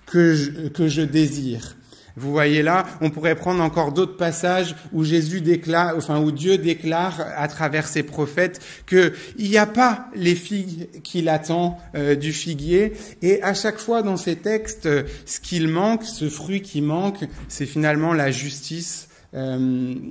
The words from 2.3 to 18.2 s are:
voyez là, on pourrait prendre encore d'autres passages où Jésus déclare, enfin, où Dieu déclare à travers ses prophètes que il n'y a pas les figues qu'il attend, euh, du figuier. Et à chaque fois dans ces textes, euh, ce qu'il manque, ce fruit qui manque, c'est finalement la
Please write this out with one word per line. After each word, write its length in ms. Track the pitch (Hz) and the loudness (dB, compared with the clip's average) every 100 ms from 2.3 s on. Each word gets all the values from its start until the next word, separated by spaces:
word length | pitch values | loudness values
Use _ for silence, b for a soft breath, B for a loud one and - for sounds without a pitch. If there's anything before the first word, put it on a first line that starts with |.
voyez 320 | 151 147 151 | 2 4 4
là, 240 | 151 185 180 B | 4 2 0 B
on 120 | 156 | -2
pourrait 240 | 156 160 160 | 0 0 0
prendre 260 | 180 180 | 0 2
encore 300 | 160 165 147 | 2 2 0
d'autres 260 | 147 180 - | 2 0 0
passages 580 | 170 160 180 185 170 151 B | -2 0 0 0 0 -6 B
où 120 | 160 | -2
Jésus 360 | 156 165 156 185 | 2 2 2 0
déclare, 540 | 160 170 160 165 175 160 | 2 2 2 2 2 0
enfin, 240 | 156 151 | 0 2
où 120 | 151 | 2
Dieu 260 | 139 175 190 | 2 2 2
déclare 680 | 165 165 160 165 185 160 156 131 | 2 0 0 0 0 -4 -6 -4
à 100 | 147 | -4
travers 400 | - 156 156 151 | -2 -2 0 -2
ses 140 | 156 | -2
prophètes 580 | 147 - 147 170 180 180 B B - | -2 -2 -2 0 0 -2 B B 2
que 260 | 180 170 B B - | 4 4 B B -6
il 140 | 202 | 2
n'y 80 | 214 | 4
a 80 | 214 | 4
pas 400 | 233 254 208 - 208 | 4 2 2 -6 -2
les 180 | 175 | 2
figues 540 | 175 - 208 185 165 175 170 | 2 0 -6 -6 -8 -12 -14
qu'il 260 | - 175 160 | -8 -2 2
attend, 480 | 156 156 170 175 175 B | 0 0 0 0 -2 B
euh, 220 | 147 143 143 | -2 2 2
du 180 | 151 | 0
figuier. 600 | - 170 143 151 175 214 214 B B | -4 -6 -6 2 2 2 -2 B B
Et 220 | 175 202 | 2 2
à 100 | 196 | 2
chaque 240 | 190 214 208 | 0 -2 -4
fois 240 | - 233 | -2 0
dans 160 | 202 180 | 0 -2
ces 180 | 175 160 | -2 -4
textes, 520 | 208 220 220 - 160 | -2 -2 -4 -4 0
euh, 160 | 143 139 B - | 0 0 B -10
ce 120 | - | -10
qu'il 280 | - 175 160 | -4 0 0
manque, 380 | 165 208 226 - | 2 2 0 -2
ce 220 | - 151 | -6 -6
fruit 360 | - 156 196 | -4 -4 -6
qui 180 | 196 147 | -4 -2
manque, 380 | 147 165 196 196 147 B B | 0 0 -2 -4 -8 B B
c'est 180 | - 139 | -8 -4
finalement 460 | 156 151 151 160 | 0 0 2 2
la 180 | 165 | 2